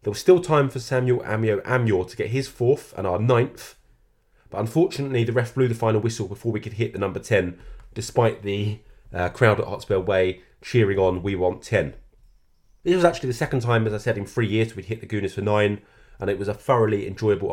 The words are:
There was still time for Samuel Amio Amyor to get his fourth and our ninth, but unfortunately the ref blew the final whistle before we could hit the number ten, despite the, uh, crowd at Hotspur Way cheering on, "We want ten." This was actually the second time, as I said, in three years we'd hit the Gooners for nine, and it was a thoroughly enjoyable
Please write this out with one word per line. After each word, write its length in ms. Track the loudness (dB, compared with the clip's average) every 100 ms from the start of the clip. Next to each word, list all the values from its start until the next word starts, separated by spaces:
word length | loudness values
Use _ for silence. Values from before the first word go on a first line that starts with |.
There 100 | -6
was 80 | -2
still 200 | 6 6
time 300 | 6 2 2
for 80 | -2
Samuel 420 | -2 0 2 0
Amio 360 | 0 -2 0 0
Amyor 440 | 0 0 2 2 0
to 80 | -6
get 120 | -4
his 200 | -2 -4
fourth 480 | -2 0 0 -2 -6
and 100 | -2
our 120 | 0
ninth, 560 | 2 2 2 -4 -20 -20 _ _ _ _ _ _ _
but 120 | -6
unfortunately 640 | -2 0 0 0 -4 0
the 80 | 0
ref 220 | 0 -2
blew 140 | 0 0
the 60 |
final 260 | 2 0 2
whistle 280 | 0 -4 -8
before 240 | -6 -4
we 80 | -4
could 140 | -6
hit 180 | -4 -4
the 60 | -2
number 220 | -4 -4
ten, 380 | 0 2 2 -6 -16 -18 -16
despite 520 | -12 -4 2 2 0
the, 340 | -6 -4 -4 -6 -14 -20 -12
uh, 160 | -4 -4
crowd 320 | 2 4 4
at 60 | 0
Hotspur 320 | -6 -2 -2
Way 440 | 2 2 2 -2 _ _
cheering 360 | -2 2 2 4
on, 240 | 2 2
"We 120 | -4
want 280 | -2 -2 -4
ten." 320 | -2 0 0 -8 -20 _ _ _ _ _ _ _
This 100 | 0
was 100 | 4
actually 220 | 4 2 -6
the 80 |
second 260 | -4 -2 -2
time, 260 | 2 2 2
as 60 |
I 60 | -2
said, 180 | -4 -4
in 80 |
three 220 | -4 -2 0
years 280 | 0 -2
we'd 120 | -4 -10
hit 140 | -10
the 60 | -6
Gooners 260 | -4 -4
for 100 | -4
nine, 400 | 0 2 2 0 _ _ -20 -8
and 100 | -4
it 80 | -4
was 100 | -4
a 60 |
thoroughly 520 | -6 0 2 4 2 -4
enjoyable 460 | -4 0 0 0